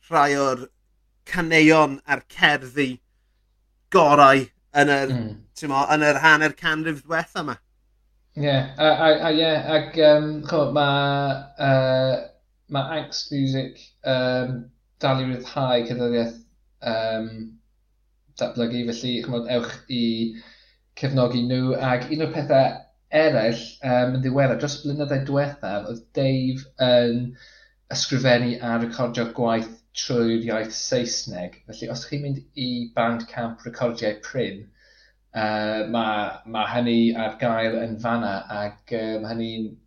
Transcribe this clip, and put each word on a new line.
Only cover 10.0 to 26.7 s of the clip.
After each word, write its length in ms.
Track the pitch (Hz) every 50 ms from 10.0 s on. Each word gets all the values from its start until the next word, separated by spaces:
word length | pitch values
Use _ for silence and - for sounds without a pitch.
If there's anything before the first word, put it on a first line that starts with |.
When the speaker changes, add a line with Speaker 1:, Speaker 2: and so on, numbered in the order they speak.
| 156 151 151 151 151 151 151 151
Speaker 2:
ch'mo, 300 | 139 - 170 156 143 -
ma', 840 | 139 147 143 143 139 143 139 139 139 139 139 139 135 - - - -
yy, 640 | - 147 139 135 131 131 131 131 131 131 131 127 117 - - _ _ _ _ _ _ _ _
ma' 200 | 143 139 135 143
Angst 420 | 160 151 135 - - - - -
Music, 480 | 147 139 135 135 131 135 131 - - - - - _ _
yym, 560 | - 135 131 127 127 127 127 127 123 127 131 117 - - _ _ _ _ _ _
dal 200 | - 139 131 131
i 40 | 131
ryddhau 600 | 131 127 117 - - - 147 135 127 123 120 117
cerddoriaeth, 480 | 113 120 123 120 120 120 117 117 117 117 - - _ _ _ _ _ _ _
yym, 480 | 127 120 113 113 110 113 110 110 113 113 110 110 113 113 113 _ _ _ _ _ _ _ _ _ _ _ _ _ _ _ _
datblygu, 460 | - 123 117 - 120 117 117 120 123 120
felly, 280 | 117 117 - - 127 123 117
ch'mod, 280 | - - 120 120 117
ewch 240 | 120 127 120 117 - - - _
i 180 | - 131 120 117 113 113 113 113 113 - - - - - _ _ _ _ _ _ _ _
cefnogi 480 | - 143 139 139 131 123 120 123 123 120
nhw. 320 | 123 127 127 127 131 131 -
Ac 300 | 131 127 123 123 123 -
un 140 | 156 156 160
o'r 60 | 147 -
pethau 420 | 160 139 139 143 135 131 - - - - _ _ _ _ _
eraill, 520 | - 151 160 156 135 117 107 117 117 - - - -
yym, 380 | - 143 131 123 123 123 127 131
yn 60 | 131
ddiweddar, 380 | 131 131 123 139 139 131 139 123
dros 180 | 147 143 -
y 60 | - -
blynyddoedd 420 | 143 143 147 147 135 143 131 135
diwethaf, 640 | 143 135 139 143 139 - - - 95 101 104 101
oedd 160 | 107 117 117 - _
Dave 580 | _ 143 135 135 135 131 131 131 131 131 - -